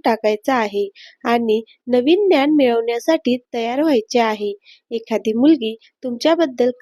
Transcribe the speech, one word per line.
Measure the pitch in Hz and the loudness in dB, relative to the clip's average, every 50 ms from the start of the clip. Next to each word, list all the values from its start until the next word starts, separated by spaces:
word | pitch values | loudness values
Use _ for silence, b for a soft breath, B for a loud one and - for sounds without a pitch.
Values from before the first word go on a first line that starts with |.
| - | 0
टाकायचा | 254 226 220 - 214 214 208 - - 269 | -2 -2 0 0 -2 -2 -2 -2 -2 -2
आहे | 247 220 202 202 202 202 196 B B B B B B - | -2 -2 -2 -4 -4 -6 -6 B B B B B B -4
आणि | - 233 233 233 226 214 226 220 b b b _ | -2 -2 0 0 0 0 -2 -2 b b b _
नवीन | 247 240 247 247 285 349 403 415 | -2 0 0 2 2 2 2 4
ज्ञान | 381 339 277 269 294 311 | 2 2 2 2 2 2
मिळवण्यासाठी | 294 262 240 233 233 226 233 233 240 - 320 320 320 - 247 247 247 - _ - | 4 2 2 2 0 -2 -2 -4 -4 -2 0 -2 0 0 -2 -2 -2 -4 _ -8
तयार | 240 226 233 247 269 | -6 -6 -4 -2 -2
व्हायचे | 311 330 285 226 214 - - 240 | 0 0 0 0 0 0 0 0
आहे. | 226 220 214 208 208 208 202 - b b b b b _ | 0 0 -2 -4 -6 -8 -8 -10 b b b b b _
एखादी | 233 226 226 - 226 196 196 220 220 | -10 -10 -6 -6 -6 -4 -2 -2 0
मुलगी | 233 254 311 320 262 226 220 226 b b b b _ - | 2 4 4 4 2 0 -6 -8 b b b b _ -10
तुमच्याबद्दल | 254 240 233 - 302 330 330 330 285 247 240 240 254 247 - | -10 -8 -2 0 0 2 2 0 -2 0 0 -2 -2 -2 -2